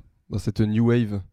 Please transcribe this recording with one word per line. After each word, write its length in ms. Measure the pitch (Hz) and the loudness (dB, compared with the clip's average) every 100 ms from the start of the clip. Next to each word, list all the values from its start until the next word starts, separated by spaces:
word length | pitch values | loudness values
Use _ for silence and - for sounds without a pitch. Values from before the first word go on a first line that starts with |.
| - _ - | -14 _ -8
dans 100 | 101 | -6
cette 220 | 117 104 | -4 0
new 260 | 107 107 117 | 0 2 2
wave. 320 | 120 110 101 92 | 2 0 -4 -10